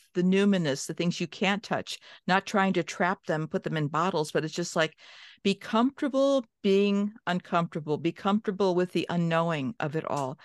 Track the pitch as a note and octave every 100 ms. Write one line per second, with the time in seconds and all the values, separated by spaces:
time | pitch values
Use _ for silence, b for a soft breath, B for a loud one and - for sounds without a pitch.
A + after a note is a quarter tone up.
0 | _ - F3+ F#3+ G3+ G3 D#3 C#3 - D#3+
1 | F3 - E3+ - F3+ G3+ - C#3 - -
2 | B B - F#3+ - G#3 F#3+ F#3 D#3+ -
3 | F3+ G3 - D#3 D#3 F#3 - D#3 D3 D#3
4 | F3+ F3 D#3 D#3+ D#3 E3 F3 F3+ D#3+ -
5 | B B B B G3 F#3+ - A3 B3 -
6 | D4 C4 C#4 C4+ B3 _ G3+ G3 G3+ G3+
7 | G#3 G#3+ - F3 - F3 E3+ - D3+ D3
8 | D#3 E3 G3+ G#3 A3 F#3+ G3 F3 F3+ F3+
9 | - F3 E3+ E3 E3+ D#3 C3 - D#3 D#3
10 | - C#3+ C3 D#3